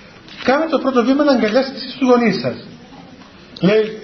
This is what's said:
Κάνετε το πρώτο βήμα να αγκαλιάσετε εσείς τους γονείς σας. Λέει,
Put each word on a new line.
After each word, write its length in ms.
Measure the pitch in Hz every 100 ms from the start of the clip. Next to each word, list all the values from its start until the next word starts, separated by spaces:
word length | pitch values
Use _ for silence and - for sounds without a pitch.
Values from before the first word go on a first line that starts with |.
| - - - -
Κάνετε 260 | - 285 320
το 100 | 277
πρώτο 240 | 277 247
βήμα 200 | 240 277
να 80 | 294
αγκαλιάσετε 440 | 240 208 247 269 -
εσείς 200 | - -
τους 100 | 254
γονείς 320 | 240 226 175
σας. 280 | 127 - - - - - - - - - - -
Λέει, 380 | 170 214 208 -